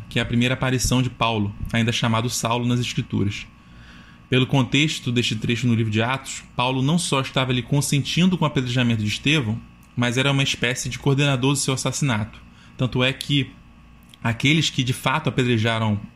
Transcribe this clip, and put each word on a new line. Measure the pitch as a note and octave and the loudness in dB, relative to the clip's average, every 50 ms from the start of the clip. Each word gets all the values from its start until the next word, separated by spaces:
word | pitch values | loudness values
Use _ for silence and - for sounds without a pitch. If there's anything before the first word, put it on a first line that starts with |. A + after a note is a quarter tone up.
| A2 - | -6 -4
que | - A#2+ | -4 -2
é | A#2 | -2
a | |
primeira | - B2 A#2+ A#2+ B2 C3 | 0 0 2 2 2 0
aparição | B2+ C#3 C3 B2+ B2 - - B2 B2+ | 0 0 0 0 0 2 2 2 2
de | B2+ A#2+ | 2 0
Paulo, | - - A#2 A2+ A2+ G#2+ G#2 G2+ G#2 - - - - | -2 -2 0 0 0 0 0 -2 -4 -6 -6 -4 0
ainda | A#2 A2+ A2+ A2+ | 0 0 0 0
chamado | - - A#2+ A2+ A2+ A2+ B2 | 0 0 0 0 0 0 -2
Saulo | - - - A2+ A#2 A#2+ A#2+ | -2 -2 -2 0 0 0 0
nas | B2 B2 B2 | 0 0 0
Escrituras. | A#2+ - - - A#2+ - - A2 G#2 G2+ G#2 - - - - - - - - - - - - - - - - - - - | 0 -2 -2 -4 -4 -2 -2 0 0 0 -2 -6 -10 -16 -20 -20 -20 -20 -20 -20 -20 -20 -20 -20 -20 -20 -20 -20 -6 0
Pelo | B2+ B2+ B2+ | 0 2 2
contexto | - C#3+ C#3 B2+ A#2 - C3+ D3+ D#3 D#3 - - B2+ A#2+ | 2 2 2 2 2 2 2 2 2 0 -4 -4 -2 0
deste | A#2+ A2+ - A2+ | 0 0 0 -2
trecho | A2 - - A#2+ A2+ - | -4 -2 -2 -2 0 0
no | B2 A#2 | 2 2
livro | A2+ A2+ A2 G#2 | 2 0 0 0
de | A2 | 0
Atos, | A2+ A#2+ C3 C3 - - - - - - - | 0 0 -2 -4 -6 -10 -14 -14 -14 -10 -4
Paulo | - B2 B2+ C3 C3+ | -2 -2 0 0 0
não | C3 C#3 E3 F3 | 2 2 2 2
só | E3+ - D3 C3+ | 2 0 0 0
estava | B2+ - - C#3 C3 B2+ B2+ | 0 0 -2 -2 0 0 0
ali | B2 | -2
consentindo | A2+ - C#3 C#3+ C#3 - - C#3+ B2+ - - D#3 F3 F#3+ F#3 E3 | 0 0 0 0 2 2 0 0 0 0 2 2 4 4 4 2
com | D#3+ | 0
o | D3 | 0
apedrejamento | - C#3+ B2+ B2 A#2+ C3 B2 A#2+ A#2 G#2+ G#2 | 0 0 -2 0 0 2 2 2 2 2 0
de | G#2 | -2
Estevão, | G#2 - - C3+ D3+ D#3+ B2+ G#2+ G#2+ A#2 - - - - - - - | -4 -2 0 2 2 2 2 0 -2 -4 -6 -12 -20 -20 -20 -10 -4
mas | - B2 A#2+ A#2 | -2 -2 0 0
era | C3 C3+ C#3+ C#3 | 0 2 2 2
uma | C#3 C3+ | 2 2
espécie | C3 - - - A#2+ B2+ - - C3 | 0 0 -2 -2 -2 -2 -2 -4 -6
de | A#2+ - | -8 -2
coordenador | - C#3+ C#3 C3+ D3 C#3+ C#3 B2+ B2+ C3+ C#3+ | 0 2 2 4 2 2 2 2 2 2 2
do | C#3 | 2
seu | - - C3+ | 0 -2 -2
assassinato. | B2 - C3+ B2+ - D3+ C#3 A#2 G#2+ A2 G#2 - - - - - - - - - - | -2 -2 -4 -2 -2 0 0 0 -2 -2 -4 -8 -14 -20 -20 -20 -20 -20 -20 -6 -4
Tanto | C3 B2 - B2+ B2+ | -4 -2 0 0 0
é | B2+ C3 | 0 0
que | - - - C#3+ C#3+ B2+ - - - - - - - - - - - - - - - - | -2 -2 0 0 0 0 -2 -6 -14 -20 -20 -20 -20 -20 -20 -20 -20 -20 -20 -16 -6 -4
aqueles | A#2 A2 A2+ - C3+ D#3 E3 C#3+ - | -4 -2 0 2 4 4 4 2 0
que | - - C3 | 0 -2 -2
de | A#2+ B2+ | -2 -2
fato | - - D3 C3+ D#3 - C#3+ | -2 -2 -2 -2 0 -2 -2
apedrejaram, | A2 - B2+ A#2+ B2 A2 G#2+ A#2 A2+ A2+ A2+ A2 G#2 G2+ G#2+ - - | 0 0 2 2 2 2 2 2 0 0 0 0 0 -2 -4 -8 -16